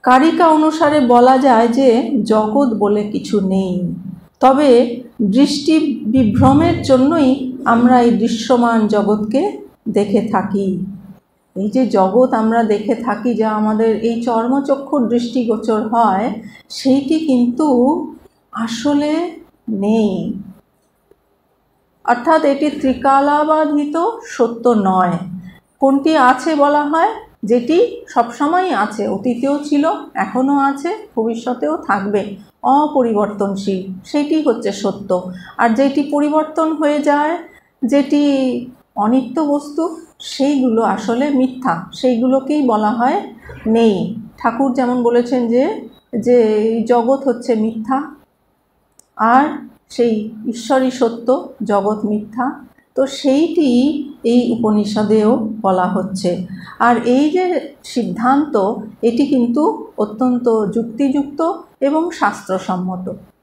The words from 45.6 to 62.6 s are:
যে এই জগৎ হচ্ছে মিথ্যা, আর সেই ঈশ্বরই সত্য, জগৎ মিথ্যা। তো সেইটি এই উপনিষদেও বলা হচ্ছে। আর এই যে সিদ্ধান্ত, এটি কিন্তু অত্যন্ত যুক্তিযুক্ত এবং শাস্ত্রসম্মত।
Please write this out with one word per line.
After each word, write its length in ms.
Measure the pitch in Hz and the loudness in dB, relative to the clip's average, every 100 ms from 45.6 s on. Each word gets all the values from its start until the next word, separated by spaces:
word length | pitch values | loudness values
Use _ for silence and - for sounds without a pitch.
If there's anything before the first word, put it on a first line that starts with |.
| 311 440 - - _ 226 | 0 -2 -12 -20 _ -4
যে 240 | 233 247 | 2 4
এই 400 | 220 214 220 226 | 4 2 0 -2
জগৎ 440 | 220 240 233 269 269 | 2 2 2 0 0
হচ্ছে 280 | 240 - 220 | -4 -2 -2
মিথ্যা, 460 | 220 220 220 262 311 - _ _ _ _ _ _ _ _ _ - | -2 -4 -4 -4 -4 -14 _ _ _ _ _ _ _ _ _ -2
আর 540 | 220 254 294 - - _ _ | 2 4 2 -4 -14 _ _
সেই 420 | - 240 214 214 - 226 | -2 0 0 -6 -10 -8
ঈশ্বরই 440 | 220 - 269 262 | -8 -2 0 0
সত্য, 580 | - 233 233 - 277 359 - | 0 -2 -2 -2 -2 -2 -10
জগৎ 420 | 208 202 202 214 208 | -2 0 0 -2 -2
মিথ্যা। 460 | 208 208 226 247 - - _ _ - | -4 -6 -6 -6 -6 -18 _ _ -4
তো 120 | 269 | -2
সেইটি 960 | - 277 277 330 339 285 240 277 302 - - | 0 0 2 2 2 2 2 2 -2 -8 -4
এই 360 | 233 240 240 226 | 0 2 2 -2
উপনিষদেও 880 | 220 208 208 214 208 220 214 262 - - | 0 0 0 -2 2 2 4 2 -2 -4
বলা 240 | 196 185 180 | -2 0 0
হচ্ছে। 640 | 185 185 - 180 175 180 - - - | -2 -4 -4 -4 -4 -8 -12 -16 -2
আর 180 | 233 233 240 | 2 2 2
এই 240 | 254 302 | 2 2
যে 460 | 359 370 311 226 - | 0 0 -2 -6 -18
সিদ্ধান্ত, 880 | - 254 190 175 240 277 302 208 196 247 - - | -8 -4 -4 -2 2 2 2 0 0 -2 -10 -2
এটি 240 | 226 233 277 | -2 0 2
কিন্তু 600 | 269 240 247 320 320 - - | 2 2 2 0 -2 -10 -6
অত্যন্ত 680 | 214 220 254 247 240 226 202 | -6 -2 0 0 0 0 0
যুক্তিযুক্ত 840 | 233 226 - 277 277 277 - 330 339 - _ | -2 -6 -2 -2 0 -4 -4 -4 -4 -12 _
এবং 300 | 277 311 339 | -2 0 -2
শাস্ত্রসম্মত। 1000 | 330 208 202 - 185 | -2 -4 -4 -6 -6